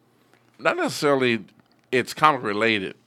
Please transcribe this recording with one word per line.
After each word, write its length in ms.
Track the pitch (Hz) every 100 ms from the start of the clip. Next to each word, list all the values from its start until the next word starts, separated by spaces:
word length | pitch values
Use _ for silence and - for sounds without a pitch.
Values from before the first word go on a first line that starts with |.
| _ _ _ _ _ -
not 200 | 160 349
necessarily, 680 | 311 - 147 135 127 113 87 _ _ _ -
it's 220 | 127 -
comic 300 | - 156 135
related. 520 | 120 101 113 107 90 -